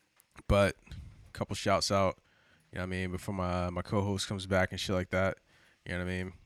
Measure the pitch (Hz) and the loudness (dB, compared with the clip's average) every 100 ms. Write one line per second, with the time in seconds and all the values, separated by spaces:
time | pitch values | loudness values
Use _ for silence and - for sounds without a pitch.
0 | _ _ _ - - 101 98 - - - | _ _ _ -20 2 4 4 2 -12 -16
1 | - - - - - 104 104 98 - 101 | -14 -18 -20 -10 -6 -4 2 2 4 2
2 | 95 - _ _ _ _ _ - 92 92 | 2 0 _ _ _ _ _ -8 -4 -2
3 | 92 90 - 98 90 90 90 87 - 107 | -2 -4 -6 -2 0 0 0 -2 -2 0
4 | 98 98 - 101 92 95 92 95 - 92 | 0 -2 -2 -4 0 2 2 -2 -2 -2
5 | 90 92 95 - _ _ _ _ - 87 | 0 0 0 -2 _ _ _ _ -8 -6
6 | 90 92 92 87 | -4 -4 -6 -10